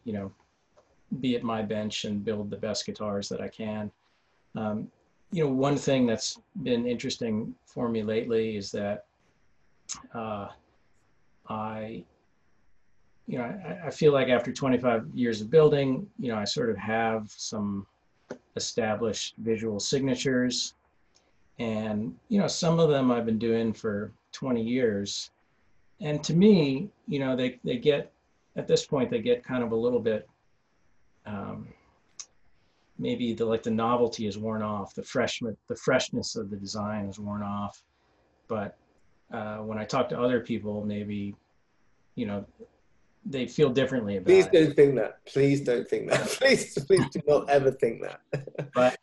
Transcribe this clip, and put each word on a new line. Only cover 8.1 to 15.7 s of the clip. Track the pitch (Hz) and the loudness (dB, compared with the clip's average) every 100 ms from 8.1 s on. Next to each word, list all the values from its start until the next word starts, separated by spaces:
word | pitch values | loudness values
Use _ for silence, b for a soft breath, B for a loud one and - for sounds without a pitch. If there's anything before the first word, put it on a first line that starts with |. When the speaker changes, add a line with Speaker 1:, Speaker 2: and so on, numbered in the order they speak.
| 110 120 113 110 104 | -2 0 0 0 -4
Speaker 1:
is | 98 | -6
that, | 107 101 104 - _ _ _ _ _ _ _ - - - | -6 -4 -6 -10 _ _ _ _ _ _ _ -16 -16 -14
uh, | 120 110 104 95 - _ _ _ _ _ _ _ _ - | -10 -8 -8 -10 -16 _ _ _ _ _ _ _ _ -10
I, | 107 107 110 110 135 - _ _ _ _ _ _ _ _ _ _ _ - | -8 -8 -8 -10 -12 -16 _ _ _ _ _ _ _ _ _ _ _ -10
you | 123 | -6
know, | |
I, | 120 202 - - - | -6 -8 -10 -10 -8
I | |
feel | - 156 | 2 4
like | 139 123 | 4 4
after | 123 127 | 2 0
twenty-five | 123 135 123 127 113 - | -2 0 2 2 0 -2
years | 131 120 107 | -2 -2 -2
of | 107 | 4
building, | 160 151 | 6 6